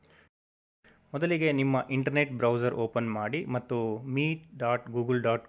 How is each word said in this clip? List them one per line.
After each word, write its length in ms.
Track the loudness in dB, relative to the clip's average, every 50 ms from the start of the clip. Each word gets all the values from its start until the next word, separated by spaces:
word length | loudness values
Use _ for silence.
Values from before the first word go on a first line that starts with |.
| _ _ -20 -20 _ _ _ _ _ _ _ _ _ _ _ _ _ -20 -20 _ _ _ -4
ಮೊದಲಿಗೆ 380 | -2 0 0 2 2 2 2
ನಿಮ್ಮ 340 | 2 4 2 2 2 2 0 0
ಇಂಟರ್ನೆಟ್ 440 | -2 0 0 2 2 2 0 0 0
ಬ್ರೌಸರ್ 420 | 2 2 2 4 4 2 0 0
ಓಪನ್ 360 | 0 -2 -2 0 -2 -2 0
ಮಾಡಿ 340 | -2 -4 -4 -4 -4 -4 -4
ಮತ್ತು 560 | -4 -4 -4 -4 -4 -2 -2 -2 -2 -4 -6 -6
meet 340 | -4 -2 0 0 0 -2 -4 -8 -16 -8
dot 340 | -4 0 0 0 0 -2 -4
google 320 | -4 -2 0 2 0 2 2
dot 180 | 2 0 0 -2